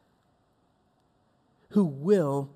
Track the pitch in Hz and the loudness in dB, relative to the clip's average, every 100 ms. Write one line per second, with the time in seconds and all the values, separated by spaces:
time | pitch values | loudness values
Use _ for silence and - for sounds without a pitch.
0 | _ _ _ _ _ _ _ _ _ _ | _ _ _ _ _ _ _ _ _ _
1 | _ _ _ _ _ _ _ 208 170 135 | _ _ _ _ _ _ _ 0 0 -2
2 | 165 202 143 139 139 | 0 2 2 -2 -6